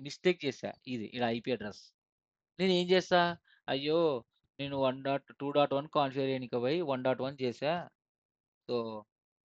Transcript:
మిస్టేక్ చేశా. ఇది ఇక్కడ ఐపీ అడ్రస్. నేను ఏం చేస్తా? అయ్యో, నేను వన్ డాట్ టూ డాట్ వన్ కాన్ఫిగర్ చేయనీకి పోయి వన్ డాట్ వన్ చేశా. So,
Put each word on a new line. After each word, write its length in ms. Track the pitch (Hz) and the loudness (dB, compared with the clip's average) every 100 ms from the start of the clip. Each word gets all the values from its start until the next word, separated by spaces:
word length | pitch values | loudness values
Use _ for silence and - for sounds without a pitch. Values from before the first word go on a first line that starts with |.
మిస్టేక్ 400 | 139 - 180 175 | -12 -2 0 0
చేశా. 320 | 143 - 104 - - | -2 -4 -8 -10 -8
ఇది 200 | 123 104 | -8 -6
ఇక్కడ 200 | 123 120 | -2 -2
ఐపీ 240 | 117 120 | -2 -2
అడ్రస్. 300 | 117 104 95 - _ _ _ _ _ _ - | -4 -6 -12 -20 _ _ _ _ _ _ -2
నేను 160 | 185 | 2
ఏం 120 | 180 180 | 2 4
చేస్తా? 340 | 185 180 175 175 170 _ _ - | 4 6 4 4 -2 _ _ -4
అయ్యో, 320 | 135 143 165 165 127 - _ _ - | -2 0 2 2 0 -6 _ _ -10
నేను 180 | 139 139 | -6 0
వన్ 200 | 131 131 | 0 0
డాట్ 260 | 135 139 - | -2 -4 -4
టూ 140 | 117 139 | -8 0
డాట్ 220 | 147 143 | 2 4
వన్ 140 | 139 151 | 2 -2
కాన్ఫిగర్ 380 | 156 139 131 135 | 0 0 0 -2
చేయనీకి 300 | 131 123 123 | -2 -2 -2
పోయి 200 | 123 165 | 0 0
వన్ 200 | 160 131 | -2 0
డాట్ 180 | 127 123 | 0 0
వన్ 160 | 127 143 | -2 -4
చేశా. 360 | 127 113 139 175 156 _ _ _ _ _ _ _ - | -4 -2 -4 -4 -6 _ _ _ _ _ _ _ -6
So, 80 | 120 113 107 104 _ _ _ | -4 -4 -8 -14 _ _ _